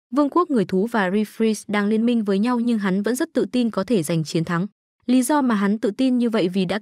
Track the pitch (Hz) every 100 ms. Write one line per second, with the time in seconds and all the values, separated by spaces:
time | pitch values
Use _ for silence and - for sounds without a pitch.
0 | - 254 285 330 349 254 180 185 233 226
1 | 180 208 214 - 226 214 - 208 202 220
2 | 233 240 208 196 233 247 240 226 196 190
3 | 208 254 330 254 202 247 233 190 196 220
4 | 151 165 156 170 165 170 202 _ _ _
5 | - 254 247 302 254 208 202 214 220 208
6 | 262 247 240 220 175 190 180 202